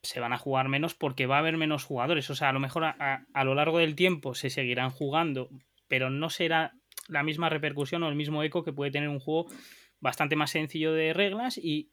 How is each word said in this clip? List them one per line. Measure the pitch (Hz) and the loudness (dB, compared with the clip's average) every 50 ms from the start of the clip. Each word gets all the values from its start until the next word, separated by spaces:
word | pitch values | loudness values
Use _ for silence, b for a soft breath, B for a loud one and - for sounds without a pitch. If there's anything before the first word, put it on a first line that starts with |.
| - | -10
Se | - - 127 | -8 -6 -4
van | 120 117 123 | -2 -2 -2
a | 127 | -2
jugar | - 139 135 131 131 135 | -2 0 0 2 2 2
menos | 139 139 151 165 - | 2 0 0 -2 -4
porque | _ - 143 131 - 135 123 | _ -4 -4 0 0 0 4
va | 135 | 4
a | 143 | 4
haber | 156 160 160 165 | 4 2 0 0
menos | 160 151 151 143 - | 0 0 0 -2 -4
jugadores. | - 147 123 120 143 175 156 131 - | -6 -2 -2 0 0 0 0 -2 -4
O | 147 | -4
sea, | 131 147 139 | 0 0 2
a | 131 | 2
lo | 135 | 2
mejor | 139 131 - 165 160 | -2 -2 -2 -2 -2
a, | 156 147 - | -2 -2 -2
a, | 147 139 135 135 - _ - | -4 -4 -4 -4 -6 _ -2
a | 139 135 | 0 2
lo | 131 135 | 2 4
largo | 139 151 160 160 170 | 2 2 2 4 4
del | 165 156 151 | 2 2 2
tiempo | 139 175 185 180 151 - 139 123 | 2 4 2 2 2 -4 -6 -6
se | - - 135 | -4 -4 -4
seguirán | - - 135 123 123 127 127 131 | -2 -2 -2 -2 0 0 0 -2
jugando, | 131 - 151 139 143 160 170 160 139 131 127 - 139 131 _ _ _ _ _ _ | -2 -2 -4 0 2 2 2 2 0 -4 -6 -8 -12 -20 _ _ _ _ _ _
pero | 135 127 127 131 | 0 0 0 0
no | 135 139 156 165 | -2 -2 -2 -4
será | - - 180 160 165 160 160 156 - _ _ _ - - - - | -2 0 0 2 4 2 2 2 -4 _ _ _ -20 -18 -14 -4
la | 156 147 143 | -2 0 0
misma | 156 151 151 170 165 | 0 0 0 0 0
repercusión | 156 151 147 151 143 143 143 135 - 170 170 | 0 0 -2 -2 -2 -2 -4 -2 -2 -2 0
o | 160 | 0
el | 147 | 0
mismo | 147 151 147 151 151 151 | -2 -2 -2 0 0 -2
eco | 156 151 180 160 | 0 -2 -2 -4
que | 165 139 | -4 -4
puede | 139 143 143 | -4 -4 -2
tener | 139 147 147 147 | -2 -2 -2 -2
un | 143 139 | -4 -4
juego | 135 - 156 160 170 170 B B B B B B B B B _ | -4 -2 -2 -2 -2 -4 B B B B B B B B B _
bastante | - 131 120 - 156 143 156 | -2 -2 2 2 2 2 4
más | 151 151 143 | 2 2 2
sencillo | - 160 156 147 - 165 156 160 160 | 2 -2 -2 -2 -2 0 0 2 2
de | 160 160 156 165 | 2 2 2 2
reglas | 170 202 202 190 214 240 254 240 - | 2 2 2 2 -2 -4 -4 -4 -4
y, | - 170 151 151 151 _ | -4 -2 -2 -2 -4 _